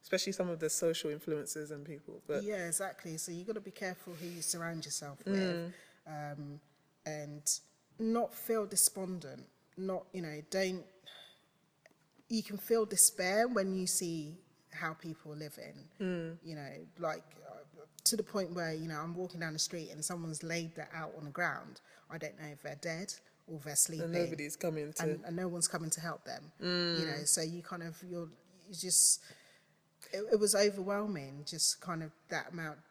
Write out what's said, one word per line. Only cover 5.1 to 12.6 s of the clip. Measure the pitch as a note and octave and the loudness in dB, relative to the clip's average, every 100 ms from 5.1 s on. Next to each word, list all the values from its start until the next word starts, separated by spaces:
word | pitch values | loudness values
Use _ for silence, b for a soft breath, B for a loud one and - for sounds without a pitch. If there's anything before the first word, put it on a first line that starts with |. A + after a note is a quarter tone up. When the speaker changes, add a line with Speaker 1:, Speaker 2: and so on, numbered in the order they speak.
| C#3 - | -8 0
Speaker 2:
with, | G3 | 2
Speaker 1:
Mm. | F#3+ F3 E3+ F3+ B B - | 4 0 -2 -8 B B -12
Speaker 2:
um, | D3+ D3 D3 C#3+ D3 _ _ _ _ - | -8 -6 -6 -8 -10 _ _ _ _ -8
and | D#3 D3 D3 D3 - - _ _ - | -6 -8 -4 0 0 -2 _ _ -2
not | A3+ A3+ A#3 | 2 2 0
feel | - - A3+ G3+ | -4 0 2 2
despondent, | G3 - - F#3 F3+ D3 C3+ C3 _ _ - | 6 6 4 -4 -4 -6 -12 -16 _ _ -4
not, | F#3+ F#3 - | -2 -2 -2
you | F#3 | -6
know, | E3 D3+ D3+ | -4 -6 -2
don't, | F#3+ F#3+ F#3 - - B B B B B _ _ _ - _ _ _ - | 2 2 0 -6 -20 B B B B B _ _ _ -20 _ _ _ -2
you | A3+ | -2
can | G#3 | 0
feel | G3+ | -6